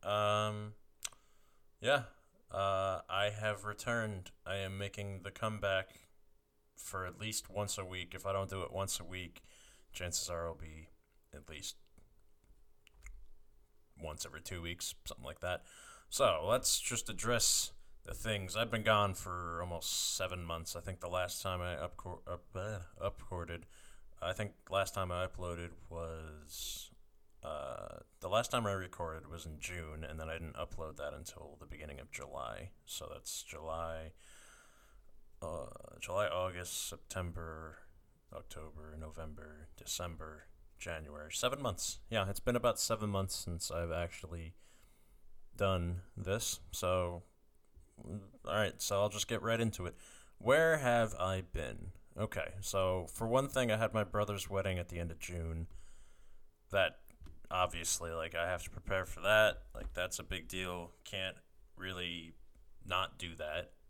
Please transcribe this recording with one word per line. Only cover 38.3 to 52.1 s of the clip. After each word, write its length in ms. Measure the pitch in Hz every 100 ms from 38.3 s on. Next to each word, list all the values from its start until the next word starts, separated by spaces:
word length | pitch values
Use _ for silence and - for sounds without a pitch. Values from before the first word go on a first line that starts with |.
October, 600 | - - - 78 78 78 78
November, 680 | 80 80 78 78 76 76 76 -
December, 680 | - - 90 80 78 76 - - - -
January. 540 | 87 80 76 73 76
Seven 280 | - 123 139
months. 380 | 131 90 - - -
Yeah, 200 | 113 95
it's 100 | 98
been 160 | - 120
about 240 | 120 110
seven 300 | - 110 107
months 260 | 98 95 -
since 360 | - 85 -
I've 200 | 82 85
actually 600 | 82 85 - 80 85 82 - - - - - - - - - - -
done 400 | 98 92 87 87 - -
this. 460 | 92 104 - - -
So, 520 | - 92 92 87 87 - _ - - - - - -
all 540 | - 101 98 - - 95
right, 260 | 104 -
so 200 | - 101
I'll 80 | 104
just 180 | 104 -
get 140 | 113
right 180 | 113 117
into 260 | 113 - 90
it. 120 | - - - - -
Where 400 | 113 143 165 156
have 360 | 131 120 113 -
I 240 | 92 95 90
been? 400 | - 69 52 92 - -